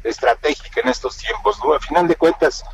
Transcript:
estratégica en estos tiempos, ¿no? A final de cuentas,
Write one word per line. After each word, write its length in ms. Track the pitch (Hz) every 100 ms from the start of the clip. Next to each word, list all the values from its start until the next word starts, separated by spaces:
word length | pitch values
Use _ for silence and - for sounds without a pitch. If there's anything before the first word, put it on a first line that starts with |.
estratégica 760 | 117 - 123 117 151 - - -
en 80 | 254
estos 300 | - 202 -
tiempos, 400 | - - - -
¿no? 120 | 139
A 60 | 147
final 280 | - 160 175
de 60 |
cuentas, 500 | 165 160 - 160 - -